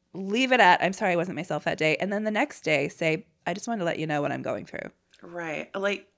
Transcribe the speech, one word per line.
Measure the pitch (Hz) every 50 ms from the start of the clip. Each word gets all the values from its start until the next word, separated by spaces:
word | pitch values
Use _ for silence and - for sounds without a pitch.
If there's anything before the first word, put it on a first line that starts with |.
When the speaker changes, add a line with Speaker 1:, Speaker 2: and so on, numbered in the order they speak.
| _ _ -
Speaker 1:
Leave | 180 196 190 202 240 262 247 254
it | 247
at, | 202 180 180 -
"I'm | - 180 190
sorry | - 220 185
I | 175 170
wasn't | 170 190 151
myself | 143 170 - 160 151 -
that | 165 160 -
day." | 156 156 147 -
And | - 196 208
then | 208 214
the | 214
next | 214 208 285 294 - -
day, | - 160 151 139 139 -
say, | - - 170 160 156 180 - _ _ _ -
"I | 170 175
just | 196 - 233
wanted | 233 208
to | 170
let | 170 - -
you | 160 160
know | 147 147
what | 143 139
I'm | 135 131
going | 127 123 123 - -
through." | - - - - - - _ _ _ _ _ -
Speaker 2:
Right. | 175 170 175 170 160 147 151 151 - -
Like, | 196 196 202 196 196 - _ _